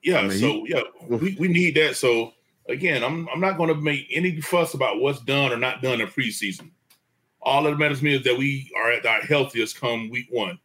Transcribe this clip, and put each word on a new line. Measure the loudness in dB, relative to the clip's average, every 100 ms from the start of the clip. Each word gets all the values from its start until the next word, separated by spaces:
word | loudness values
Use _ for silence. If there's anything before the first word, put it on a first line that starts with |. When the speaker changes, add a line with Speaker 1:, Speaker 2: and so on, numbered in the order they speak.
Speaker 1:
yeah, | 0 0
Speaker 2:
I | 0
mean, | 2
Speaker 1:
so, | 0 0 -2
Speaker 2:
he |
Speaker 1:
yeah, | -4 -4 -10 -6
we, | -2 -2 -2
we | 0
need | 2 2 2
that. | 2 2
So, | 2 2 0 _ _ _ -8
again, | -4 -2 -2
I'm, | -2 -4 -6
I'm | -4
not | -2 0
gonna | 2 2
make | 2 -2 -4
any | -2 -2 -2
fuss | -2 0 4 6
about | 4 4
what's | 2 0
done | 0 2 2
or | 0
not | -2 0
done | 0 0
in | -2
preseason. | -2 -4 -2 -6 -6 -12 _ _ _ _ _ _ _
All | 0 2
that | 2 2
matters | 0 0
to | 0
me | 2
is |
that | 2 0
we | 0 -4 -8 -4
are | 0
at | 0 0
our | -2
healthiest | 0 0 0 -2 -4 -2
come | -4 -4 -6
week | -10 -6
one. | -4 -4 -6